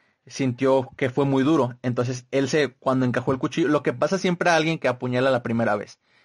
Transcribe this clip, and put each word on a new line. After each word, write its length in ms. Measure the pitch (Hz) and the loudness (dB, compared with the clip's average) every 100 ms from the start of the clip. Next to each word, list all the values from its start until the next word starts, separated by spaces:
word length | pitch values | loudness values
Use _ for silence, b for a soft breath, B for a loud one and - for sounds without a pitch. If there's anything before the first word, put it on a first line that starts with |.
| b b - | b b -16
sintió 640 | - 135 123 131 135 127 - | -4 -4 0 2 2 0 -4
que 140 | 135 | -4
fue 160 | 127 139 | 0 0
muy 180 | 135 | 2
duro. 340 | 135 160 123 120 | 2 2 0 -2
Entonces, 440 | 127 123 123 123 - | -4 -2 -4 -4 -4
él 160 | 135 139 | -4 0
se, 240 | 160 135 | 0 -2
cuando 320 | - - 131 127 | -2 -2 0 0
encajó 260 | 120 120 | -2 -2
el 80 | 135 | -2
cuchillo, 280 | 151 - 165 | -2 -2 0
lo 160 | 147 | 2
que 100 | 156 | 0
pasa 240 | 123 151 190 | -2 -2 0
siempre 320 | 185 175 175 | -2 0 2
a 60 | 165 | 2
alguien 240 | 156 160 | 2 0
que 80 | 127 | -2
apuñala 440 | 123 127 123 135 | -2 -2 0 2
la 120 | 131 | 0
primera 320 | 120 113 113 104 | 0 0 0 -2
vez. 240 | 98 - b b | -6 -16 b b